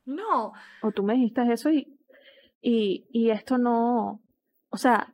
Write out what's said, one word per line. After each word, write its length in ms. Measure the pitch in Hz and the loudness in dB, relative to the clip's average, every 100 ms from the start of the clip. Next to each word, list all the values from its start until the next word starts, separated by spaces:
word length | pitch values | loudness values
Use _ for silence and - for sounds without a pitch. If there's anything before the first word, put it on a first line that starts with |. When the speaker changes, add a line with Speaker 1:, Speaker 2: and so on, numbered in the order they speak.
| - | -12
Speaker 1:
No. 480 | 294 440 294 214 - - - | -8 -2 -2 -2 -10 -20 -8
Speaker 2:
O 80 | 220 | -4
tú 120 | 208 | -2
me 100 | 202 | 0
dijiste 280 | 247 233 - 240 | 2 0 0 0
eso 180 | 233 302 | 0 2
y, 280 | 311 262 - _ - - - _ _ | 0 -2 -12 _ -20 -20 -20 _ _
y, 460 | 247 226 202 - - | -2 0 0 -2 -4
y 200 | 233 226 | -2 0
esto 260 | 214 - 254 | 0 -2 0
no, 640 | 240 233 233 240 202 208 _ _ _ _ _ | 2 2 2 0 -2 -6 _ _ _ _ _
o 80 | 220 | -2
sea, 360 | 254 214 - | 2 2 0